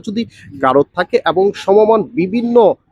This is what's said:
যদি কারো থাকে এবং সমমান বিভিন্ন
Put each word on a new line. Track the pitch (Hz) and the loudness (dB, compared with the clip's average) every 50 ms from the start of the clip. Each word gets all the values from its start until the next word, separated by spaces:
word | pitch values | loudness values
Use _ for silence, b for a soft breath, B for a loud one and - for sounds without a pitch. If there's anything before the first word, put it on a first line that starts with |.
| - | -2
যদি | - 202 226 233 B B B B B - - | -4 -8 -8 -8 B B B B B -10 -4
কারো | 135 131 127 139 143 - _ | -2 0 2 2 0 0 _
থাকে | 175 180 - - 240 - | -8 -6 -2 -2 -2 -2
এবং | 165 156 175 190 202 - | 0 -2 0 0 -2 -2
সমমান | - - - 196 208 214 208 226 220 175 | -4 -2 0 2 2 4 4 2 0 0
বিভিন্ন | - - 151 170 190 190 240 233 233 240 240 226 180 135 - _ _ | -4 -4 -4 -4 -2 -2 -4 -4 0 2 4 4 4 0 -2 _ _